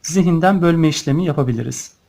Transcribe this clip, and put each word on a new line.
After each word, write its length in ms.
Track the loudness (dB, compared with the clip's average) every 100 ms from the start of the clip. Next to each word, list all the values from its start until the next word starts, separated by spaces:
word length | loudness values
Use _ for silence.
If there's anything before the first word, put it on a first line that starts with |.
zihinden 600 | -2 0 2 2 2 2
bölme 260 | 2 2 2
işlemi 360 | 0 -2 -2
yapabiliriz. 680 | 0 -2 -2 -2 -6 -10 -14 _